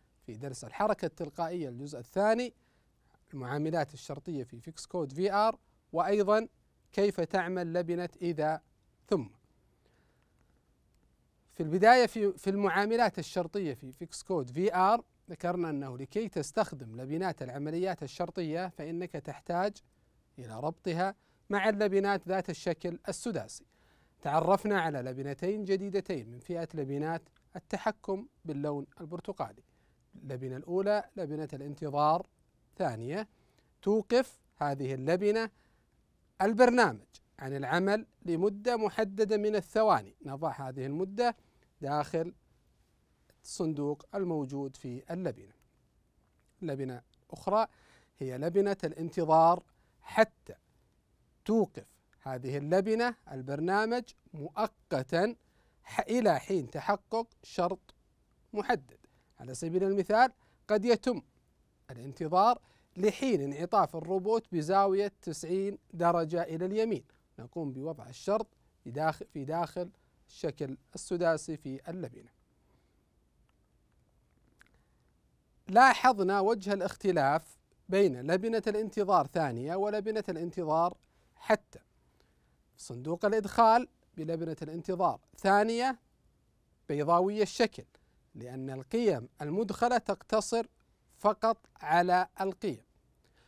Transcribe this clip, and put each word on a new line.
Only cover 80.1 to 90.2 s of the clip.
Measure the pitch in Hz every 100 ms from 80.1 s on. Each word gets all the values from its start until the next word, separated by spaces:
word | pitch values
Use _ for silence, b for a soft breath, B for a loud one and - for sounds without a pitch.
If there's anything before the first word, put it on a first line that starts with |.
| 214 208
الانتظار | 165 170 175 160 160 175 - _ _ _ _
حتى. | - 220 _ - _ _ _ _ _ _ _ _ _ _
صندوق | - 123 139 170 208
الإدخال | 220 202 - 226 233 254 _ _ -
بلبنة | 156 165 165 151
الانتظار | 156 165 160 180 175 117 _ -
ثانية | 196 202 214 233 254 247 _ _ _ _ _ _ _ _ -
بيضاوية | 143 147 170 185 208
الشكل، | 202 - 233 - - _ _ _ _ -
لأن | 120 131 131
القيم | 131 131 226 233 139 120 -
المدخلة | 147 180 220 - 240 240
تقتصر | - 190